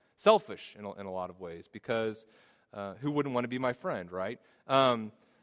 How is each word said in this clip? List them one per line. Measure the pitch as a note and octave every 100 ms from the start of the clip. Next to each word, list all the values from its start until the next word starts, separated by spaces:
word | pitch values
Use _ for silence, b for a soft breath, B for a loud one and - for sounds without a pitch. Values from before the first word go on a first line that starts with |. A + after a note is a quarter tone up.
| b b
selfish | - A3 - F#2 - -
in | G#2
a, |
in | F#2+ G2
a |
lot | F#2 F#2
of | F2+
ways | F2 E2+ -
because, | G#2+ - A2+ A2 G#2 - b b b b
uh, | G#2+ G2 F#2+
who | D3
wouldn't | D3 C#3 B2
wanna | A#2+
be | B2+
my | B2+
friend, | B2 F#3 A#2 F2
right? | F2+ G2 B2 b b -
Um, | C3+ C3 A#2 G#2+ - b b